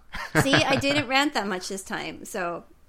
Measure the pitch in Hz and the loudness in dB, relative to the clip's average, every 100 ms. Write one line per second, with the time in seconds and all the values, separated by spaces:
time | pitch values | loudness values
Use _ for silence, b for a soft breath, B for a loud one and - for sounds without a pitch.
0 | - - - 156 269 269 302 269 277 285 | -12 -12 0 2 4 4 4 2 2 2
1 | 247 269 294 254 202 185 - 190 - 170 | 2 2 2 0 -2 -4 -6 -8 -8 -8
2 | 151 - - 208 175 170 - - | -8 -10 -10 -6 -4 -6 -10 -20